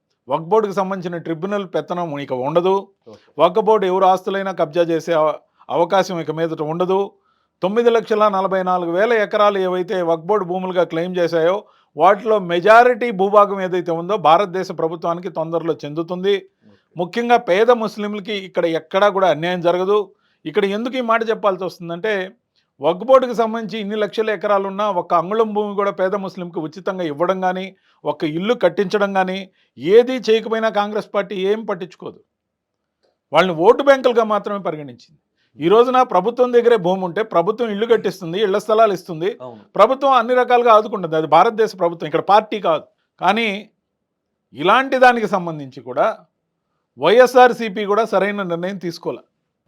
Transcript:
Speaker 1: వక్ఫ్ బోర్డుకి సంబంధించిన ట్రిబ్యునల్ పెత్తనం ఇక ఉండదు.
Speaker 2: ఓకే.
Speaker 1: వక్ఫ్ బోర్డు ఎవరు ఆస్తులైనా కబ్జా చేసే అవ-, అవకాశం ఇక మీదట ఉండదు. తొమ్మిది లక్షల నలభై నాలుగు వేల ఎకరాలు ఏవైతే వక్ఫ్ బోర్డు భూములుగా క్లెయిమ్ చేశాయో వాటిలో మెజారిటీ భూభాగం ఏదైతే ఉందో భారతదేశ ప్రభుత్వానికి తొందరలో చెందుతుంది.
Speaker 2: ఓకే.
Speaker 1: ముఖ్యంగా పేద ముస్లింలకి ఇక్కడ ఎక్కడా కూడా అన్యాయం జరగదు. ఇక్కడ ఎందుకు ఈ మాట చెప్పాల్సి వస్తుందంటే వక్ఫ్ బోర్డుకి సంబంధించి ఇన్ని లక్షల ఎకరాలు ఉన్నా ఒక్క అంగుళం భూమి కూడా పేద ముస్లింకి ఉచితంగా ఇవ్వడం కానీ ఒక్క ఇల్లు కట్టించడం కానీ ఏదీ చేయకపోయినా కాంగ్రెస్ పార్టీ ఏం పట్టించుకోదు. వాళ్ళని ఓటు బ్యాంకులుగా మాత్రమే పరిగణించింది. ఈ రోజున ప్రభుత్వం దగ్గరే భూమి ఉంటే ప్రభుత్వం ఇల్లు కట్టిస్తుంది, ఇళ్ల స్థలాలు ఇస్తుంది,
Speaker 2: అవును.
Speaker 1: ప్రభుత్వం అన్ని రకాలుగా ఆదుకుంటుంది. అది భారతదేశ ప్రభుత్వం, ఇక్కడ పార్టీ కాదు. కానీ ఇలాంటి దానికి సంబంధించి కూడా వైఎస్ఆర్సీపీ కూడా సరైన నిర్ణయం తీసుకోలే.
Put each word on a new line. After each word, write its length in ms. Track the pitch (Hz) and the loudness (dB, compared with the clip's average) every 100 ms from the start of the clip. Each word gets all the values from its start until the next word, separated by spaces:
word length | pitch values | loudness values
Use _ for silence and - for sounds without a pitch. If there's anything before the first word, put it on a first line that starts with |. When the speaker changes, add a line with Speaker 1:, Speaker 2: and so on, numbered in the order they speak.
| _ _ - | _ _ -6
Speaker 1:
వక్ఫ్ 200 | 151 165 | -6 0
బోర్డుకి 220 | 220 208 | 0 0
సంబంధించిన 440 | 185 190 196 175 170 | -2 -4 -6 -8 -8
ట్రిబ్యునల్ 500 | 165 160 190 208 185 160 | -8 -8 -6 -6 -4 -6
పెత్తనం 440 | 151 175 175 143 | -6 -6 -6 -8
ఇక 140 | 143 | -8
ఉండదు. 420 | 127 135 165 180 196 190 _ - | -6 -2 0 0 -2 -4 _ -20
Speaker 2:
ఓకే. 100 | - _ - | -20 _ 0
Speaker 1:
వక్ఫ్ 260 | 175 202 202 | 2 2 2
బోర్డు 200 | 220 185 | 2 2
ఎవరు 200 | 185 185 | 2 2
ఆస్తులైనా 460 | 185 190 196 190 | 2 -2 -6 -4
కబ్జా 300 | 175 160 170 | -4 -2 0
చేసే 320 | 170 165 160 | 0 -2 -2
అవ-, 240 | 160 156 - _ _ - | 0 0 -2 _ _ -6
అవకాశం 500 | 139 170 196 196 170 | -2 0 0 0 -4
ఇక 120 | 156 | -6
మీదట 300 | 156 165 156 | -4 -4 -4
ఉండదు. 500 | 151 170 180 190 196 _ _ _ _ _ | -4 -2 0 -2 -4 _ _ _ _ _
తొమ్మిది 280 | 180 220 233 | -4 0 2
లక్షల 340 | 226 - 214 214 | 2 2 0 2
నలభై 360 | 196 190 190 | 0 -2 -2
నాలుగు 280 | 185 180 170 | -2 -2 -2
వేల 220 | 175 226 | 0 0
ఎకరాలు 440 | 226 202 214 208 196 | 0 0 2 2 2
ఏవైతే 440 | 185 180 175 190 | -2 -2 -4 -4
వక్ఫ్ 240 | 170 165 165 | -2 -2 -2
బోర్డు 200 | 214 175 | -2 -2
భూములుగా 380 | 185 185 180 | -6 -4 -2
క్లెయిమ్ 340 | 165 165 180 180 | -2 -2 -4 -2
చేశాయో 380 | 165 165 165 202 - _ _ 147 | 0 2 0 0 -6 _ _ 2
వాటిలో 420 | 175 202 220 214 | 4 4 2 0
మెజారిటీ 720 | 175 175 185 226 247 240 240 | 0 0 6 8 6 2 -2
భూభాగం 500 | 190 196 208 202 196 | -2 2 4 4 0
ఏదైతే 300 | 185 180 170 | -4 -2 -2
ఉందో 240 | 165 175 208 | -4 -4 0
భారతదేశ 500 | 147 170 202 185 180 | 4 4 2 -4 -8
ప్రభుత్వానికి 580 | 160 160 170 170 170 180 | -4 -4 -4 -6 -6 -6
తొందరలో 440 | 165 160 165 165 | -8 -4 -4 -4
చెందుతుంది. 600 | 156 - 156 165 180 196 196 | -6 -6 -8 -8 -4 -2 -2
Speaker 2:
ఓకే. 380 | 185 _ _ _ _ 156 | -4 _ _ _ _ -10
Speaker 1:
ముఖ్యంగా 400 | 180 233 240 240 | -6 -4 0 2
పేద 340 | 233 185 233 | 2 2 4
ముస్లింలకి 600 | 240 214 214 208 208 196 | 2 0 -6 -8 -8 -8
ఇక్కడ 320 | 202 190 185 170 | -8 -8 -4 -2
ఎక్కడా 440 | 160 - 190 208 | -2 -4 0 2
కూడా 180 | 190 185 | 2 0
అన్యాయం 320 | 147 175 180 | 0 -2 -2
జరగదు. 380 | 170 180 185 208 196 _ _ _ 156 | 0 0 0 -2 -2 _ _ _ -6
ఇక్కడ 200 | 202 196 | -2 -2
ఎందుకు 320 | 202 247 254 | -2 -4 -4
ఈ 40 | |
మాట 200 | 233 226 226 | 0 0 0
చెప్పాల్సి 340 | 202 208 185 | -2 -2 -2
వస్తుందంటే 500 | 185 - 170 170 220 202 185 - _ _ _ - | -6 -10 -12 -6 -4 -4 -6 -14 _ _ _ -4
వక్ఫ్ 240 | 147 180 233 | -2 0 4
బోర్డుకి 280 | 262 254 226 | 2 2 -2
సంబంధించి 420 | 220 226 214 220 | -4 -4 -8 -8
ఇన్ని 160 | 202 214 | -6 -4
లక్షల 340 | 202 - 208 | -4 -4 -4
ఎకరాలు 380 | 202 208 202 196 | -2 0 0 -2
ఉన్నా 180 | 190 214 | -4 -4
ఒక్క 240 | 180 170 | -4 -2
అంగుళం 400 | 175 170 220 220 | -2 0 -2 -2
భూమి 220 | 208 208 196 | -2 -4 -2
కూడా 160 | 202 | -4
పేద 240 | 196 185 202 | -2 -2 -4
ముస్లింకి 440 | 190 190 175 170 | -8 -12 -12 -10
ఉచితంగా 440 | 156 190 196 185 | -10 -10 -8 -6
ఇవ్వడం 380 | 165 143 180 190 | -6 -2 -2 0
కానీ 240 | 185 185 190 - _ _ | -2 -4 -8 -16 _ _
ఒక్క 200 | 151 147 | -8 -4
ఇల్లు 300 | 160 160 202 | -4 -4 -2
కట్టించడం 600 | 240 180 180 190 214 196 | 0 0 0 -2 -2 0
కానీ 240 | 196 185 190 190 _ _ 113 | -2 -2 -6 -12 _ _ -8
ఏదీ 380 | 147 220 247 262 208 | 2 4 4 0 0
చేయకపోయినా 400 | 220 220 220 220 | 0 0 -2 -2
కాంగ్రెస్ 400 | 202 208 214 190 | -2 -2 -4 -6
పార్టీ 220 | 202 190 202 | -6 -6 -4
ఏం 260 | 196 220 220 | -2 -2 -4
పట్టించుకోదు. 500 | 185 175 - - - _ _ _ _ _ _ _ _ _ _ _ | -10 -12 -16 -18 -18 _ _ _ _ _ _ _ _ _ _ _
వాళ్ళని 220 | 151 185 160 | 2 2 4
ఓటు 240 | 190 277 | 4 4
బ్యాంకులుగా 400 | 277 262 247 233 | 4 4 2 2
మాత్రమే 360 | 214 208 214 202 | 0 0 -4 -6
పరిగణించింది. 600 | 180 151 143 120 _ _ _ _ _ 117 | -6 -8 -10 -18 _ _ _ _ _ -4
ఈ 80 | 160 | 4
రోజున 300 | 220 254 254 | 4 6 2
ప్రభుత్వం 480 | 247 185 208 240 247 | 2 2 0 0 2
దగ్గరే 240 | 240 233 226 | 4 4 2
భూమి 260 | 175 190 185 | 0 -2 -4
ఉంటే 160 | 180 | -6
ప్రభుత్వం 460 | 220 170 170 220 226 | -2 0 0 -2 -4
ఇల్లు 160 | 202 233 | -2 0
కట్టిస్తుంది, 520 | 220 202 - 165 180 | 0 0 -6 -8 -4
ఇళ్ల 160 | 202 202 | -2 -2
స్థలాలు 360 | 202 220 220 | 0 2 2
ఇస్తుంది, 360 | 185 - 160 185 240 | 0 -8 -8 -6 -8
Speaker 2:
అవును. 200 | 127 107 _ 180 | -14 -20 _ 4
Speaker 1:
ప్రభుత్వం 360 | 226 262 277 | 4 4 2
అన్ని 220 | 254 233 254 | 2 2 0
రకాలుగా 360 | 240 247 240 | 4 4 6
ఆదుకుంటుంది. 420 | 214 214 170 170 160 | 6 4 -4 -2 -2
అది 120 | 156 | 4
భారతదేశ 440 | 156 226 220 214 190 | 4 4 2 -2 0
ప్రభుత్వం, 280 | 175 170 151 | -4 -2 -4
ఇక్కడ 160 | 156 156 | -2 4
పార్టీ 260 | 208 214 214 | 2 2 -4
కాదు. 240 | 180 147 - _ _ - | -2 -2 -4 _ _ -4
కానీ 260 | 170 214 226 196 208 _ _ _ _ _ _ _ _ | 0 0 -2 -6 -12 _ _ _ _ _ _ _ _
ఇలాంటి 440 | 127 175 240 269 262 | -4 2 2 2 4
దానికి 300 | 247 240 202 | 4 4 0
సంబంధించి 520 | 190 170 156 135 131 | -2 -4 -10 -12 -16
కూడా 260 | 120 131 208 - _ _ _ _ _ _ _ - | -6 -2 -2 -2 _ _ _ _ _ _ _ -2
వైఎస్ఆర్సీపీ 840 | 156 233 247 247 247 226 226 202 196 | 4 6 6 8 6 4 -6 -4 -2
కూడా 180 | 202 220 | -2 0
సరైన 380 | 196 202 202 | 0 0 -4
నిర్ణయం 340 | 180 170 180 196 | -6 -6 -6 -8
తీసుకోలే. 460 | 175 165 160 120 - _ _ _ | -10 -8 -8 -10 -12 _ _ _